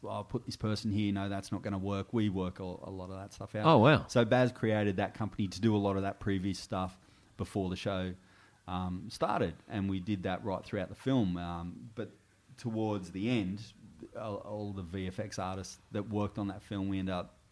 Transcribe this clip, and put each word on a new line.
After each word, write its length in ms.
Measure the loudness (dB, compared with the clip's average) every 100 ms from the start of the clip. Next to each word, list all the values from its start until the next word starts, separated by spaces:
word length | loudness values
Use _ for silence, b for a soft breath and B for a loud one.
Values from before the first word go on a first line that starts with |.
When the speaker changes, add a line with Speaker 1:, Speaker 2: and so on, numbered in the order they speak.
| -8
Speaker 1:
I'll 160 | -8
put 200 | -4 -6
this 120 | -6 -4
person 340 | -2 0 0
here. 200 | 2 2
No, 160 | 0 -2
that's 200 | -4 -4
not 100 | -6
gonna 160 | -4 -2
work." 340 | -2 -2 0
We 160 | 2 2
work 320 | 2 -2 -4
a, 20 |
a 260 | -8 -8 -10
lot 200 | -10 -10
of 60 | -10
that 140 | -12
stuff 220 | -12 -8
out. 120 | 0 6
Speaker 2:
Oh, 120 | 10
wow. 260 | 10 8 6
Speaker 1:
So 160 | 4 6
Baz 260 | 6 6
created 440 | 4 2 4 4 2
that 160 | 0
company 340 | -2 -4 -2 -2
to 120 | 2
do 120 | 4
a 40 | 6
lot 180 | 4 2
of 60 |
that 180 | 0 -2
previous 380 | 0 0 0 -4
stuff 380 | -4 -2 -2 -6 b b b -8
before 320 | -4 -2 0
the 80 | -2
show, 380 | -2 -2 -2 -6 b b b b -8
um, 360 | -4 -2 -4 -8
started, 460 | -4 0 2 0 -2 -6
and 220 | -2 0
we 100 | 0
did 220 | -2 -2
that 220 | -2 -4
right 200 | -4 -4
throughout 240 | -4 -4 -4
the 60 |
film. 420 | -4 0 2 2 0
Um, 380 | -4 -6 -8 -10 -12
but 160 | -10 -10 -12 _ _ -20 -10
towards 540 | -6 -2 0 -2 -4
the 180 | -4 0
end, 320 | 2 0 -4 -8 -18 -20 -18 -14 -10
all, 180 | -6 -6
all 360 | -6 -6 -6
the 100 | -6
V 240 | -6 -4 -4
F 100 | -4
X 180 | -6 -4
artists 400 | -4 -4 -8 -14 -8
that 160 | -6 -2
worked 300 | 0 0 -2
on 100 | -4
that 140 | -6
film, 260 | -6 -4 -2
we 100 | -2
end 120 | -2
up 260 | -2 -6 -12 _